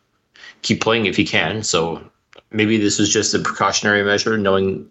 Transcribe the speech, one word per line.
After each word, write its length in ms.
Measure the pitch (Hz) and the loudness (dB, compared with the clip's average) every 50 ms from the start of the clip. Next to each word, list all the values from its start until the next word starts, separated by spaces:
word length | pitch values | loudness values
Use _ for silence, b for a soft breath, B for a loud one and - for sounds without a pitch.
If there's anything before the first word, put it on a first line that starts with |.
| _ _ _ _ _ _ B B B B B B | _ _ _ _ _ _ B B B B B B
keep 200 | - - 113 - | -2 -2 -2 0
playing 240 | - 110 113 117 107 | 2 2 2 2 2
if 120 | 90 73 | 0 0
he 80 | - 80 | 0 -2
can. 360 | - - 101 85 82 101 110 | 0 0 0 0 0 -2 -4
So 400 | - - - 85 82 82 80 73 - - _ _ _ _ - - _ _ | -4 -2 0 0 0 -2 -4 -8 -12 -18 _ _ _ _ -20 -20 _ _
maybe 260 | - 110 107 107 113 | -2 0 2 2 2
this 220 | 107 104 101 - - | 2 2 0 0 0
is 100 | 104 92 | 0 2
just 240 | - 110 98 - - | 2 0 0 0 -2
a 60 | 92 | -2
precautionary 640 | 82 98 - - 104 98 95 - - 104 104 101 101 | -2 -2 -2 -2 -2 0 0 0 0 2 2 2 2
measure, 340 | 101 101 98 - 113 113 | 2 0 0 0 0 -2
knowing, 520 | 107 98 95 95 98 95 95 95 - - - | 0 0 2 2 2 0 0 -2 -6 -8 -6